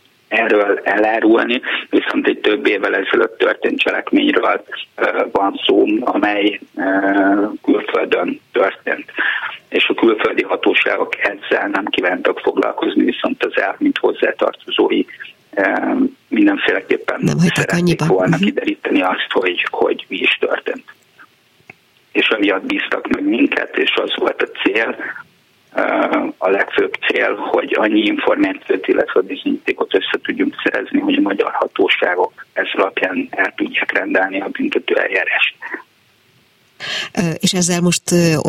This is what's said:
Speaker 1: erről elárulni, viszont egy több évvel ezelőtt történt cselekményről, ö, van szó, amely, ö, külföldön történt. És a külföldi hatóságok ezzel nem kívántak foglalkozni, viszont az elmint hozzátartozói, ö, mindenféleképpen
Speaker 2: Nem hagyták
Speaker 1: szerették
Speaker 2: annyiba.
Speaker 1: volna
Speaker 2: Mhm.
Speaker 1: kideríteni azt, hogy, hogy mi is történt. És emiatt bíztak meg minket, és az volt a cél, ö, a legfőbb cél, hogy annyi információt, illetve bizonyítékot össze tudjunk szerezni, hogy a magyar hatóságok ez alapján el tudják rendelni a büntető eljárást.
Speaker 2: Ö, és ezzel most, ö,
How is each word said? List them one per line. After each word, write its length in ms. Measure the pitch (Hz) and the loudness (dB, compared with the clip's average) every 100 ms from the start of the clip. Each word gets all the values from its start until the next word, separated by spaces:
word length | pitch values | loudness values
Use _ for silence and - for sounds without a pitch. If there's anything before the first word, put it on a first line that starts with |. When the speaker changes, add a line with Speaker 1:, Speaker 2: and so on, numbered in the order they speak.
| _ _ - | _ _ -4
Speaker 1:
erről 520 | 107 - 104 101 98 | -2 2 4 4 0
elárulni, 760 | - 104 107 110 110 113 117 127 - - - | 0 2 2 4 4 4 4 -2 -4 -8 -2
viszont 380 | - - - 101 | 0 0 0 0
egy 120 | - | 2
több 280 | 107 104 95 | 2 2 2
évvel 280 | 98 98 98 | 0 0 0
ezelőtt 420 | 95 101 101 - | 0 2 0 2
történt 420 | 95 - - - | 0 2 -2 0
cselekményről, 840 | - 92 - - 147 - 98 101 - - - - | 0 -2 0 2 4 2 2 0 -4 -14 -12 -4
ö, 280 | 104 104 101 | -2 0 0
van 300 | 98 98 98 - | 0 0 0 2
szó, 200 | 101 110 107 | 4 4 2
amely, 580 | 123 104 104 104 104 98 - 101 | 0 0 0 2 0 -2 -8 -6
ö, 60 | 98 95 98 98 98 101 107 - | -2 0 2 2 4 2 0 -2
külföldön 760 | - - - 139 127 - - - _ | 0 0 0 -2 0 0 -2 -6 _
történt. 600 | 98 95 - - - - - - - - - _ | 0 0 0 -6 -6 -6 -4 -4 -4 -6 -12 _
És 180 | - - | 0 0
a 60 | |
külföldi 500 | 104 113 107 - - | 2 2 4 0 -2
hatóságok 720 | - - 98 - - 98 - - | -2 0 0 2 2 0 -2 -2
ezzel 480 | - 98 - - - | -4 -4 -2 -2 0
nem 180 | 95 - | -4 -4
kívántak 540 | - 90 90 - - | -2 -2 0 -2 -2
foglalkozni, 640 | - - - - - - | 0 0 0 -2 -2 2
viszont 400 | - - - - | 0 0 -4 -2
az 180 | - 101 | -2 0
elmint 360 | 98 - 98 - | -2 0 -2 2
hozzátartozói, 1040 | - - - - - - - - 101 - - - - - _ | 0 0 -2 0 -2 -2 -2 0 2 2 -2 -8 -20 -20 _
ö, 100 | 101 95 101 107 87 - - _ | -2 0 0 0 0 0 -2 _
mindenféleképpen 920 | - - 294 - 95 - - - - | 2 2 2 0 0 -2 -4 -4 -2
Speaker 2:
Nem 160 | 160 147 | 0 2
hagyták 180 | 175 143 | 2 2
Speaker 1:
szerették 240 | - 175 | 0 0
Speaker 2:
annyiba. 260 | 175 160 160 | 2 2 2
Speaker 1:
volna 300 | 185 185 165 | 2 2 2
Speaker 2:
Mhm. 100 | 202 | 0
Speaker 1:
kideríteni 560 | - - - - - | 0 -4 -4 -2 0
azt, 260 | 92 - - | 0 -2 -2
hogy, 360 | - 92 87 - | -2 0 -2 -4
hogy 340 | - 90 - - | 0 0 -2 -6
mi 100 | 90 | -4
is 200 | - - | -2 0
történt. 440 | - - - - - - _ - - _ _ _ - - _ _ _ | -2 -2 -4 -8 -12 -20 _ -20 -20 _ _ _ -20 -20 _ _ _
És 160 | - - | -2 0
emiatt 360 | 107 101 95 - | 2 2 0 -2
bíztak 420 | 101 - - - | -4 -4 -4 -2
meg 160 | - | -2
minket, 540 | - 117 139 - - - | 0 2 2 0 -2 -2
és 160 | 127 - | 0 0
az 160 | 95 - | -2 -2
volt 260 | - - | -2 -2
a 60 | - - | -4 -2
cél, 320 | - 110 113 - - - - _ _ _ _ - | 0 0 -2 -4 -10 -12 -18 _ _ _ _ -4
ö, 60 | 104 104 - 151 - - | 0 0 0 0 -2 -2
a 120 | 92 | 0
legfőbb 440 | 98 - - 101 - - | 0 0 0 -2 -2 -2
cél, 280 | 107 107 104 | 0 0 -2
hogy 400 | 98 101 - - | -2 -2 0 0
annyi 200 | 107 107 | 2 2
információt, 840 | 104 101 - - 98 95 - - - | 2 2 2 2 0 -2 -4 -2 0
illetve 340 | 98 - - | 0 2 0
bizonyítékot 720 | 95 - - - - - - | 0 -4 -4 -2 -2 -4 0
össze 260 | 95 - - | 0 0 -4
tudjunk 320 | - - - - | -4 -2 -2 -2
szerezni, 360 | - 110 - - | -2 -2 -2 -2
hogy 160 | - 95 | 0 2
a 60 | |
magyar 300 | 101 98 - | 2 0 -2
hatóságok 920 | - - - - - - - - - - | -2 -2 0 0 2 0 0 -2 -4 -10
ez 140 | - - | -6 -4
alapján 540 | - 95 - 92 90 90 | -2 -2 0 -2 -2 -4
el 220 | - - - | -4 -4 -2
tudják 360 | - - - | -4 -2 -2
rendelni 500 | - - - 190 - | -2 0 0 0 -2
a 60 | - | -6
büntető 480 | - - - - - | -4 -2 -2 0 0
eljárást. 600 | - - - - - - - - - _ _ _ _ _ _ _ _ - - - - | 0 0 0 0 -2 -4 -12 -12 -14 _ _ _ _ _ _ _ _ -16 -10 -8 -6
Speaker 2:
Ö, 80 | - 170 - | -2 -2 0
és 140 | 190 | 0
ezzel 280 | 185 175 175 | 2 0 2
most, 300 | 175 170 - | 2 0 2
ö, 240 | 175 170 156 | 4 4 2